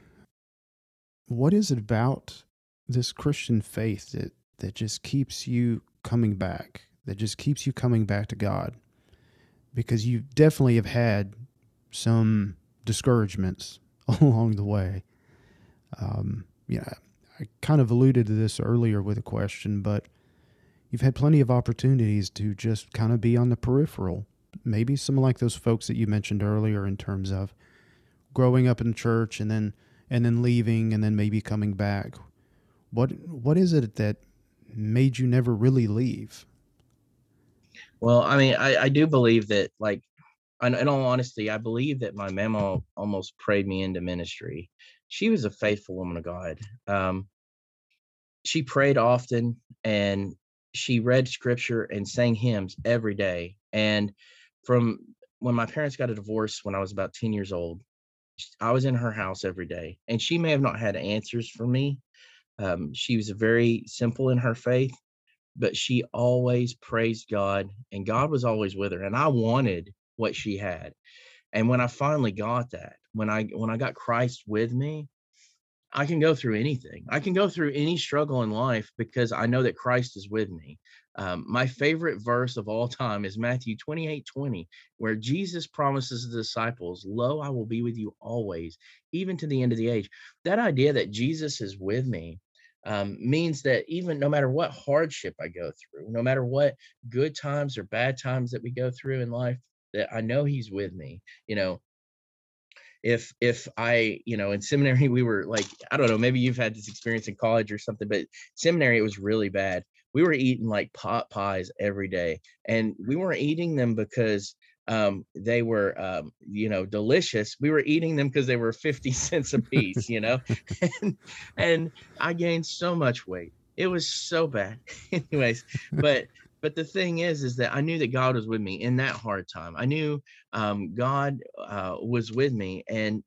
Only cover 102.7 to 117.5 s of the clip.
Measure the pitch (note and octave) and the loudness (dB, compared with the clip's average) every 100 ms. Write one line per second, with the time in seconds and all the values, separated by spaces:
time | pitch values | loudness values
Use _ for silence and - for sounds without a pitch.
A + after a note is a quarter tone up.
102.7 | - - _ A2 A#2 - - A#2+ A#2+ - | -20 -20 _ 0 0 -2 -2 -2 -2 -6
103.7 | - A#2 A#2+ A2+ F#2+ - A2 G2+ G2+ G2+ | -4 2 2 2 -2 -6 -4 -2 -4 0
104.7 | C#3+ C#3 B2+ C#3+ B2 A#2+ G#2 F2+ A2 G2+ | 2 4 4 4 4 2 0 -2 -4 -4
105.7 | - - C#3+ B2+ A2 B2 B2+ B2+ B2 A2 | -8 -4 2 2 4 2 2 0 0 -4
106.7 | A2 G#2 G2+ A#2 A2+ G#2+ G2+ A2+ A2+ G#2+ | -4 -14 -10 -6 -6 -6 -4 0 0 0
107.7 | G#2+ - G#2 G#2+ G#2 C2+ - - - E3 | -6 -8 -8 -4 -4 -4 -14 -20 -2 0
108.7 | E3+ C3+ A#2 G#2+ G2+ G2 A2 G2+ G2 F#2+ | 4 4 4 2 -2 -2 0 0 -2 -2
109.7 | F2+ - _ _ C3+ F3 D3 C3 B2 A2+ | -4 -8 _ _ 0 2 2 2 0 0
110.7 | G#2 - - G2+ A#2 - G#2 G2 F#2+ F#2 | -2 -2 -6 -4 -4 -4 -4 -2 -2 -6
111.7 | - G2+ G2 G2 F#2 E2+ D#2 _ _ - | -4 -4 -2 -4 -2 -2 -4 _ _ -2
112.7 | A2+ A2 - G#2 D3+ F#3 A2+ D3 D#3+ E3+ | 0 0 -2 -4 -2 -2 0 0 0 0
113.7 | D3 A#2+ A2+ G#2 - A2+ G#2 G2 - _ | 0 2 0 -2 0 0 0 -4 -16 _
114.7 | _ - A2+ G#2 G2 - - G2+ A#2+ A2+ | _ -4 0 2 0 -8 -8 0 0 2
115.7 | A2 G2 - F#2+ F2+ D2+ - - G#2 G#2+ | 2 0 0 -4 -4 -6 -14 -10 -4 -2
116.7 | G2 F#2+ G#2 G#2+ E3 E3+ A2+ G#2+ | -2 -2 -2 2 2 2 -2 -4